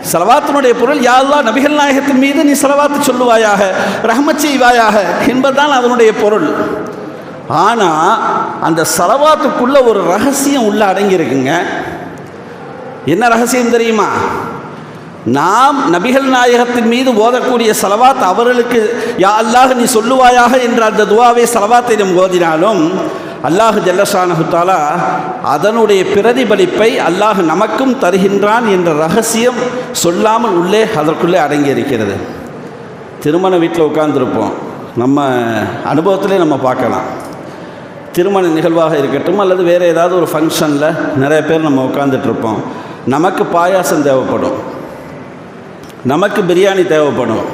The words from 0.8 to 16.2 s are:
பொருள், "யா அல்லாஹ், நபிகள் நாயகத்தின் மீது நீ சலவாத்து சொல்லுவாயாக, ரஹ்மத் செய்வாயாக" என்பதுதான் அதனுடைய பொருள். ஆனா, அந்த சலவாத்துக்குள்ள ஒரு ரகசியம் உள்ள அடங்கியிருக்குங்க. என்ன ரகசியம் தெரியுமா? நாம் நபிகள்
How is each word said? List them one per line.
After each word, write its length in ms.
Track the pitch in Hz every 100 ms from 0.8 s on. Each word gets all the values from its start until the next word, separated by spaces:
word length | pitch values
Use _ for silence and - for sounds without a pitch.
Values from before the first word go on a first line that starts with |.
பொருள், 200 | 247 294
"யா 120 | 240 254
அல்லாஹ், 240 | 269 294
நபிகள் 300 | 233 220 285
நாயகத்தின் 440 | 294 285 269 277 262
மீது 260 | 269 285
நீ 80 | 302
சலவாத்து 540 | 277 269 285 285 285 269
சொல்லுவாயாக, 560 | 247 247 226 220 202 196 185 196 190
ரஹ்மத் 420 | - 247 294 302 302
செய்வாயாக" 840 | 262 247 247 220 208 180 - -
என்பதுதான் 420 | 254 269 262 294
அதனுடைய 440 | 269 240 240 226
பொருள். 400 | 214 214 208 151 104 - - - - - - - - -
ஆனா, 680 | 139 196 233 185 156 170 214 - - - -
அந்த 220 | 151 165 156 -
சலவாத்துக்குள்ள 920 | 180 262 302 311 294 - 247 277 247
ஒரு 160 | 208
ரகசியம் 600 | 170 190 269 277 277 277 220
உள்ள 260 | 208 208
அடங்கியிருக்குங்க. 600 | 185 202 185 143 135 131 170 196 - - - - - - - - - - - - - -
என்ன 220 | 175 240
ரகசியம் 420 | 226 240 247 240
தெரியுமா? 380 | 233 226 220 170 - - - - - - - - - - -
நாம் 680 | - 131 165 214 269 277 269
நபிகள் 280 | 170 214 262